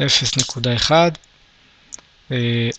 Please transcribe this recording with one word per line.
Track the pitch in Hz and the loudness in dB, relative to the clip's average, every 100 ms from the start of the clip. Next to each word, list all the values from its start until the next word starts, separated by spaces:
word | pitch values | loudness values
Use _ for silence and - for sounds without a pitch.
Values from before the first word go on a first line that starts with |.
| 139 | 0
אפס | - 123 135 | 0 0 -2
נקודה | - 123 120 120 | -4 -4 -2 0
אחד, | - 160 170 160 _ _ _ _ _ _ - - - _ - | 2 4 4 0 _ _ _ _ _ _ -20 -20 -20 _ -6
אה, | 127 120 117 117 | -2 0 0 -2